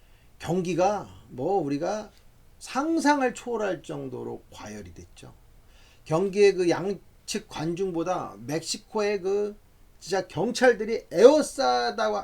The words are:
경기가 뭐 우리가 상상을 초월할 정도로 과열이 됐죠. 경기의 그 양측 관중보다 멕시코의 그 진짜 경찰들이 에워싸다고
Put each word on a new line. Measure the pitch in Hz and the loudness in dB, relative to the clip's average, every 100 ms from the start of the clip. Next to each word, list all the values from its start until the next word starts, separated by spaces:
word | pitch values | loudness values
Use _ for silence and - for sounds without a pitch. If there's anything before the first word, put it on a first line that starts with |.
| - - - - | -20 -20 -20 -12
경기가 | - 180 175 165 190 202 151 - - | -4 -2 -2 2 2 0 -6 -16 -16
뭐 | 123 147 196 | -6 -2 0
우리가 | 143 143 175 214 208 - - - - - | 0 -2 -4 -6 -8 -18 -20 -20 -20 -20
상상을 | - 254 311 330 285 294 254 | -8 -4 0 2 4 4 2
초월할 | - 247 226 208 160 | -2 -6 -4 -4 -4
정도로 | - 143 139 123 120 113 - | -8 -10 -8 -8 -8 -10 -14
과열이 | - 107 104 87 | -18 -14 -14 -14
됐죠. | 87 87 - 127 - - - - - - - | -18 -20 -20 -20 -20 -20 -20 -20 -20 -20 -18
경기의 | - 160 196 190 202 | -2 0 2 6 6
그 | 180 175 | 6 2
양측 | 147 185 196 - - - 214 - | 2 -2 -6 -12 -18 -8 -8 -8
관중보다 | - 156 170 196 165 165 180 117 101 120 | -6 -4 -2 -2 -2 -2 -4 -6 -10 -6
멕시코의 | 156 156 - - 214 208 208 | -6 -4 -8 -6 -2 -2 -2
그 | 180 202 208 208 - - - - | 0 0 -2 -6 -20 -20 -20 -20
진짜 | - 190 185 | -4 -4 -2
경찰들이 | - 208 233 254 208 214 226 - | -2 -2 2 2 2 -4 -6 -4
에워싸다고 | 160 240 302 - - 254 247 240 214 214 208 | 8 8 8 4 0 0 2 0 -2 -2 -2